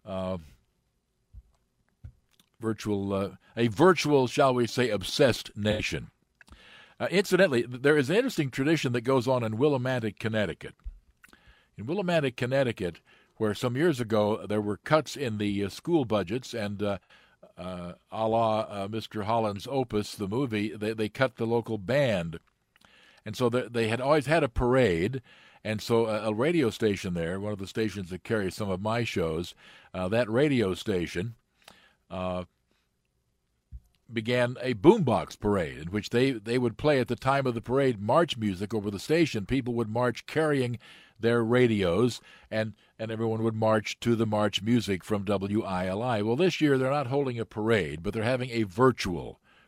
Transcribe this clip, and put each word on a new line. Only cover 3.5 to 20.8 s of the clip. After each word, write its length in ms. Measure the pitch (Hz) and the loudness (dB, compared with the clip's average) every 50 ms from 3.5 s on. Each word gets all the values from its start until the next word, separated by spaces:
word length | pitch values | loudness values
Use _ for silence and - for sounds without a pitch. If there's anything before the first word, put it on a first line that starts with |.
| - | -2
a 120 | - 120 120 | 0 0 0
virtual, 580 | 104 - 156 185 185 - - 151 147 135 127 | 4 6 6 6 6 6 4 2 4 4 4
shall 280 | 120 - - 143 135 127 | 2 2 4 4 4 4
we 120 | 123 120 | 2 0
say, 240 | 113 - - 123 120 | 0 0 0 0 0
obsessed 680 | 104 101 92 - - - 147 127 107 - - - - | 0 -2 -4 -4 2 4 4 4 4 2 -4 -12 -8
nation. 540 | 107 104 107 107 107 - - 82 71 62 - _ _ _ _ _ _ - - - - - - - - - - _ - | -2 0 0 0 0 -2 -4 -6 -6 -8 -10 _ _ _ _ _ _ -20 -20 -20 -20 -20 -20 -20 -20 -20 -20 _ -6
Uh, 100 | 117 123 | -4 0
incidentally, 520 | - 190 202 - 185 175 190 180 131 120 | 0 0 2 4 4 4 4 4 4 2
th-, 200 | - - 123 127 | 0 -2 -4 0
there 140 | 123 143 156 | 2 4 4
is 140 | 151 139 120 | 4 4 2
an 60 | 170 | 2
interesting 340 | 220 262 262 - - 156 131 | 2 2 0 0 -2 -2 -2
tradition 420 | - - 135 147 165 147 - 135 | -2 0 2 2 2 2 2 0
that 100 | 120 123 | -2 0
goes 260 | 113 120 135 135 110 127 | 0 2 2 2 2 2
on 160 | 131 123 117 | 2 0 0
in 120 | 110 110 | -2 0
Willimantic, 600 | 110 139 151 147 131 123 131 131 123 110 110 101 - | 0 2 2 2 0 0 -2 -2 -2 -4 -6 -6 -6
Connecticut. 560 | - 113 110 110 104 85 78 - - - - _ - - - - _ _ _ _ - - - - _ - - _ _ _ _ | -6 -2 -2 0 0 -2 -4 -8 -12 -16 -18 _ -16 -16 -16 -16 _ _ _ _ -20 -20 -20 -20 _ -20 -20 _ _ _ _
In 100 | - 101 | -12 -8
Willimantic, 500 | 120 165 208 196 180 175 165 143 135 123 | -6 -4 -2 0 0 2 2 2 0 -2
Connecticut, 640 | - 127 120 131 139 139 123 107 - 98 85 82 - _ _ _ _ _ _ _ | -4 -4 0 0 2 2 0 -2 -2 -4 -6 -6 -8 _ _ _ _ _ _ _
where 180 | - 110 104 101 | -4 -2 -2 -2
some 220 | - - 123 120 | -2 -2 -2 0
years 240 | 131 156 180 151 120 | 2 2 2 2 0
ago 440 | 123 107 113 107 104 104 110 98 - | -2 0 2 2 2 2 0 -2 -4
there 140 | 95 104 107 | -2 -2 -2
were 160 | 104 104 101 | -2 -2 -4
cuts 400 | - - - 156 156 135 - - | -6 0 2 2 2 2 -2 -6
in 220 | - 143 120 107 104 | -6 -6 -6 -4 -2
the, 260 | 104 101 101 98 101 | -2 -2 0 -2 -2
uh, 40 | 95 | -4
school 360 | - - - 160 175 165 135 | -6 -8 -2 0 0 0 2
budgets, 500 | 107 110 104 95 85 104 131 123 - - | 2 0 -2 0 -2 -4 -6 -6 -8 -8
and, 280 | 117 104 101 104 98 | -6 -6 -6 -4 -4
uh, 160 | 104 101 101 92 - _ - - _ _ _ _ - - _ | -2 -2 -4 -4 -8 _ -20 -20 _ _ _ _ -20 -20 _
uh, 360 | - 90 90 92 90 87 90 87 - _ _ | -14 -12 -10 -10 -10 -10 -12 -14 -16 _ _
a 160 | - 104 110 | -6 -4 -2
la, 340 | 110 110 113 117 110 110 110 | 0 2 2 2 2 2 0
uh, 280 | 110 - 101 101 98 101 | -2 -4 -6 -8 -6 -6
Mister 340 | 107 113 104 - - 107 101 | -6 -8 -8 -8 -8 -6 -2
Holland's 440 | 104 113 117 113 107 101 101 - - | 0 0 0 0 -2 -4 -6 -8 -4
Opus, 440 | 135 135 127 120 107 104 104 - - | -4 -4 -2 -2 -2 -2 -2 -4 -6
the 140 | - 107 92 | -8 -6 -4
movie, 460 | 101 127 147 123 110 104 101 107 - | -2 -2 -2 -2 -2 -2 -2 -4 -4
they, 160 | 110 | -4